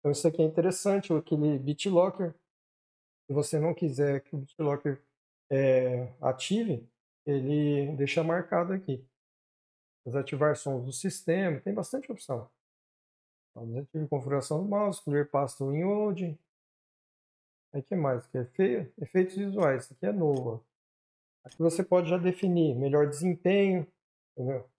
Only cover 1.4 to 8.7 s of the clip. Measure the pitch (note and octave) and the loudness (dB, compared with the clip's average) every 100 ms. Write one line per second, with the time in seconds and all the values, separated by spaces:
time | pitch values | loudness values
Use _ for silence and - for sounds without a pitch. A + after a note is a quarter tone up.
1.4 | D3 C#3+ C3 D3 G3 F3 F#3 F#3 F3 - | 2 0 -2 -4 2 4 4 0 -6 -6
2.4 | _ _ _ _ _ _ _ _ _ C#3 | _ _ _ _ _ _ _ _ _ -2
3.4 | C#3+ D#3 D#3+ F3 E3 C3 C#3+ C#3 - D3+ | 0 0 0 0 -2 0 0 0 -4 -10
4.4 | C3+ - D3+ C#3+ D3 C3+ _ _ _ _ | -10 -4 -2 0 -2 -4 _ _ _ _
5.4 | _ C3+ C3+ B2+ B2+ B2 B2+ - C3+ C3 | _ 2 4 4 4 -2 -6 -2 -2 -2
6.4 | - G#3 A3+ C3+ - _ _ _ - C#3 | -2 -2 0 -4 -6 _ _ _ -4 -2
7.4 | C3 D3+ D3 C#3+ C#3+ D3 C#3 - E3 E3+ | 0 2 2 2 -2 -2 0 0 0 -2
8.4 | F#3+ E3 F3 | 0 -2 0